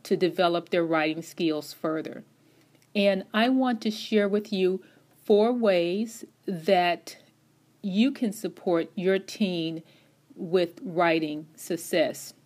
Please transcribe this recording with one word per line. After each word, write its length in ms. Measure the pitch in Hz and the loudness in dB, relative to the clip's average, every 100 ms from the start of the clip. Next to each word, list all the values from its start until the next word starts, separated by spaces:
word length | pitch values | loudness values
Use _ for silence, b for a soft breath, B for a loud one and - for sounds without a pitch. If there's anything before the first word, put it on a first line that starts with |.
to 160 | - 185 | -2 0
develop 520 | 180 170 175 170 170 | 0 2 0 0 0
their 140 | 180 | 0
writing 380 | 165 160 156 156 | 2 2 0 -2
skills 520 | 160 - 165 151 143 | -10 -4 -2 -2 -6
further. 500 | - 160 156 - - - _ b b b b b 208 | -8 -4 -4 -8 -14 -18 _ b b b b b 0
And 300 | 196 190 - 214 | 2 2 -2 2
I 140 | 240 | 2
want 320 | 262 254 226 | 2 0 0
to 100 | 220 | -4
share 360 | 214 - 214 202 | -6 0 2 2
with 240 | 208 208 | 0 -2
you 300 | 196 185 190 B B B _ | 0 0 0 B B B _
four 300 | - 208 220 | 2 4 4
ways 720 | 247 220 180 170 190 226 - - _ - | 2 2 2 2 -2 -6 -10 -20 _ -8
that 720 | 175 160 185 175 170 - - _ _ _ _ _ _ | -4 2 4 4 -2 -6 -20 _ _ _ _ _ _
you 280 | 202 190 262 | -2 2 2
can 220 | 277 220 | 2 -4
support 560 | - 180 - - 170 165 - | -4 -10 -6 0 0 0 -2
your 240 | 180 190 | 0 0
teen 640 | 196 - 202 175 165 160 b b b b _ - | -2 -2 -2 0 -4 -6 b b b b _ -12
with 440 | 180 185 170 - | 0 0 0 -4
writing 640 | 208 165 170 165 156 151 160 - | -6 0 2 2 -2 -6 -12 -18
success. 760 | - 160 - 180 135 - - - | -8 -8 -2 0 0 -2 -16 -20